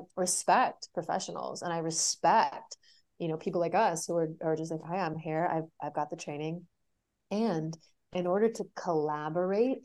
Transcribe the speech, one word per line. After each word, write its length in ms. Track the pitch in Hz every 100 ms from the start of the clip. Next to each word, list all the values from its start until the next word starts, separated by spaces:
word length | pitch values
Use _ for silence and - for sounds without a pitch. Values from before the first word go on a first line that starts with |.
| 175 -
respect 720 | 180 - - 214 - - -
professionals, 680 | 175 165 180 175 160 127 139
and 100 | 175
I 60 | 170
respect, 960 | 160 160 - - 165 214 147 - - - _ _ _ -
you 100 | 170
know, 80 | 160
people 240 | 196 170
like 140 | 170
us 320 | 185 214 165 -
who 100 | 170
are, 120 | 160 160
are 140 | 165 160
just 160 | 165
like, 80 | 160 156
"Hi, 80 | 190
I'm 220 | 160 160
here. 280 | 160 156 175
I've, 160 | 160 160 - 147
I've 80 |
got 140 | 151 147
the 60 | 165
training." 500 | - 147 156 175 175 _ _ _ _ _ -
And 460 | 202 226 160 160 160 _ _ _
in 120 | 180 175
order 200 | 196 226
to 160 | 226 196 -
collaborate 1040 | 185 156 151 151 156 170 180 202 254 262